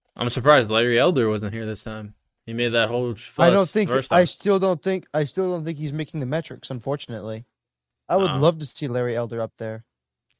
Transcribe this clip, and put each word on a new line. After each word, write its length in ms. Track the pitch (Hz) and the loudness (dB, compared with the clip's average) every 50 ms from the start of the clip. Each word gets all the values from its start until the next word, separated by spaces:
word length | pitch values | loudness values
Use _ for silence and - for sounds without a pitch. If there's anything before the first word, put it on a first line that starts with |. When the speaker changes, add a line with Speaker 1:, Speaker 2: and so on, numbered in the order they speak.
| _ _ _ | _ _ _
Speaker 1:
I'm 140 | - - 123 | -4 -2 -2
surprised 400 | - - 113 143 151 143 120 104 | 0 2 4 6 6 6 4 4
Larry 280 | 107 113 120 123 120 117 | 2 2 2 4 4 4
Elder 300 | 131 170 180 143 117 110 | 4 4 4 2 2 2
wasn't 240 | 107 107 104 104 104 | 0 -2 -4 -6 -6
here 140 | 113 113 | -6 -6
this 180 | 107 107 - - | -6 -6 -8 -8
time. 300 | 117 110 110 107 104 104 _ _ _ _ _ _ | -10 -10 -12 -12 -14 -16 _ _ _ _ _ _
He 80 | - 113 | -8 -4
made 160 | 117 120 120 | -2 -2 2
that 180 | 113 117 113 107 | 2 2 2 2
whole 260 | 120 123 123 120 117 | 0 -2 -2 -2 -4
fuss 280 | 104 - - - - 160 | -6 -10 -8 0 4 4
Speaker 2:
I 60 | 175 | 6
don't 180 | 180 196 190 156 | 6 6 4 2
think, 220 | - 220 208 156 | 2 0 0 2
Speaker 1:
first 200 | 120 135 127 - 160 | 2 0 0 2 4
Speaker 2:
I 80 | 175 | 4
Speaker 1:
time. 60 | 180 165 | 4 2
Speaker 2:
still 300 | - - - 196 196 196 | 0 -2 0 0 2 2
don't 240 | 180 190 180 151 - | 2 2 0 0 -2
think, 240 | 190 190 190 165 _ - | -2 -4 -4 -4 _ -2
I 120 | 151 151 | -2 -2
still 260 | 135 - - 190 185 | -2 -2 -2 -2 -2
don't 140 | 180 170 156 | -2 -4 -4
think 120 | 160 165 | -6 -6
he's 160 | 143 156 147 139 | -6 -6 -6 -6
making 280 | 156 156 - - 160 | -6 -6 -6 -6 -6
the 60 | 139 | -4
metrics, 440 | 123 139 160 165 - - 117 - - | -4 -4 -4 -4 -6 -12 -14 -12 -10
unfortunately. 760 | 131 120 - - 143 143 - - 120 110 95 110 110 110 117 - _ _ _ _ _ _ _ _ _ _ _ - | -10 -8 -6 -6 -6 -6 -6 -10 -12 -10 -8 -8 -10 -10 -12 -16 _ _ _ _ _ _ _ _ _ _ _ 0
I 80 | 156 | 2
would 140 | 190 196 175 | 2 2 2
Speaker 1:
Oh. 80 | 143 135 | 2 2
Speaker 2:
love 200 | 143 160 170 160 | 4 2 2 2
to 80 | 156 | -4
see 220 | 135 - - 151 139 | -10 -8 -8 -6 -4
Larry 280 | 120 123 123 123 120 | -2 -2 -2 -2 -2
Elder 240 | 113 117 113 117 117 | -2 -4 -4 -4 -6
up 120 | 113 110 - | -6 -6 -8
there. 280 | - 113 110 110 110 113 _ _ _ _ _ _ _ _ _ _ _ | -8 -10 -8 -8 -10 -14 _ _ _ _ _ _ _ _ _ _ _